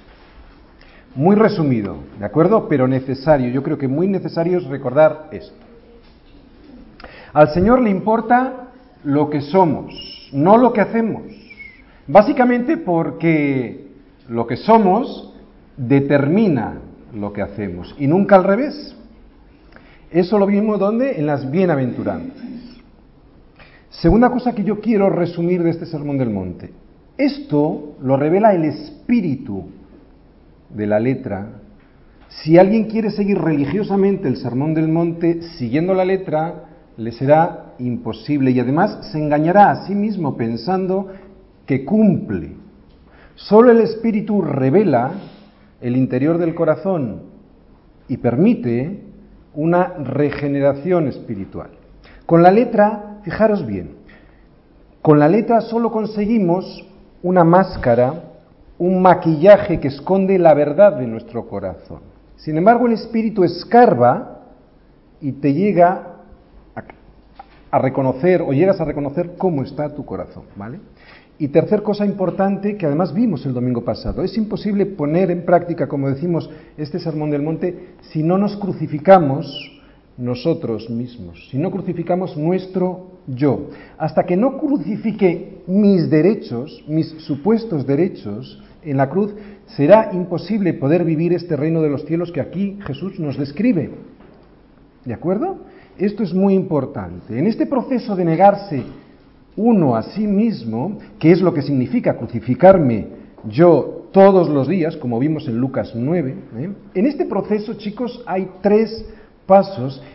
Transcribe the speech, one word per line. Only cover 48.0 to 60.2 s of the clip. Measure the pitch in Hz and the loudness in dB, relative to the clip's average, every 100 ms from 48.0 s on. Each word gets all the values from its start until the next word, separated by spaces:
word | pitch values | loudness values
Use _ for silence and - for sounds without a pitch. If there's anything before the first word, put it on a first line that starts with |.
| - | -10
y | 131 | -4
permite | - 120 208 226 120 117 147 202 - - - - - 151 | -2 2 2 2 -2 -2 -4 -10 -16 -20 -20 -20 -16 -4
una | 160 175 185 | 0 2 0
regeneración | - - 131 143 - 143 139 139 139 185 175 143 | -4 -8 -2 -2 -2 -4 0 0 0 -2 0 0
espiritual. | - - 101 90 90 - - - - - - - | -6 -10 -12 -10 -14 -16 -20 -20 -20 -20 -12 2
Con | 165 | 6
la | 175 | 6
letra, | 208 247 220 208 220 - - | 6 2 2 2 0 -12 -14
fijaros | 170 - 220 202 123 | -8 0 0 0 -4
bien, | 95 82 - - - - _ _ _ _ _ _ _ | -8 -10 -18 -20 -20 -20 _ _ _ _ _ _ _
con | - 147 | 4 6
la | 147 | 6
letra | 208 226 226 | 2 2 0
solo | 208 226 226 | 0 -4 -2
conseguimos | 220 208 208 208 233 175 180 - - - - - - | -4 -6 -4 -2 0 2 0 -4 -16 -20 -20 -20 -8
una | 175 185 | 0 4
máscara, | 165 180 185 - - 120 127 170 - - _ _ - - | 6 4 2 -2 0 2 2 -2 -14 -20 _ _ -18 -4
un | 175 185 | -2 4
maquillaje | 185 175 165 156 185 202 - 160 | 4 4 2 4 8 6 6 -2
que | 143 | -4
esconde | - - 196 | -6 -2 0